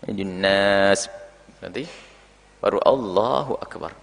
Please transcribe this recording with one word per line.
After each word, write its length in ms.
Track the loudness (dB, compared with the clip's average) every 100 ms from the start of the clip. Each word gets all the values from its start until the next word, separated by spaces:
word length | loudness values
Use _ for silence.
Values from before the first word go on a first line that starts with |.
| -8
Minal 200 | -6 -6 -2
nas. 580 | 2 4 4 4 4 4 0 -12 -20 -20 -20 -16
Nanti 300 | -12 -10 -10 -14 -20 -20 -20 _ _ _
baru 160 | -2 2 2
Allahu 720 | 2 0 0 2 0 -2 -8
akbar. 320 | -10 -12 -14 -14